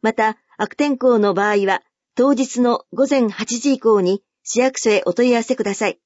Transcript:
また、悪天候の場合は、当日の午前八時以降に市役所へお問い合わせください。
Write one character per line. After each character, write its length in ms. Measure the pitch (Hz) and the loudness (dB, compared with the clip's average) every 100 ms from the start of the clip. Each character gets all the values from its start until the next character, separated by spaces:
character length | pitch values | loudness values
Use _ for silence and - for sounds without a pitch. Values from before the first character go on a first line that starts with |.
ま 120 | 220 | -2
た、 240 | 226 220 214 _ _ | 0 -2 -2 _ _
悪 160 | 208 - | -8 -2
天 220 | 294 262 | -2 0
候 220 | 254 240 | 2 2
の 140 | 202 | 2
場 160 | 185 202 | 0 0
合 160 | 208 196 | 0 0
は、 160 | 196 _ _ _ - | -2 _ _ _ 0
当 180 | 262 | 2
日 280 | 254 262 240 | 2 -2 0
の 240 | 240 226 - | 0 0 -6
午 140 | 170 269 | -2 0
前 200 | 277 226 | 2 0
八 300 | 196 214 240 | -2 -8 -4
時 140 | 285 | -2
以 60 | 269 | 0
降 220 | 226 208 | 2 2
に 200 | 180 196 _ _ | 2 -2 _ _
市 160 | - 220 | -6 -2
役 200 | 254 262 | 0 0
所 100 | 226 | 0
へ 140 | 208 - | 0 0
お 80 | |
問 160 | 175 247 | 0 2
い 40 | |
合 40 | 240 | 0
わ 60 | |
せ 120 | 226 254 | -2 -4
く 80 | |
だ 100 | 214 | -4
さ 140 | 196 208 | -2 -4
い。 120 | - | -6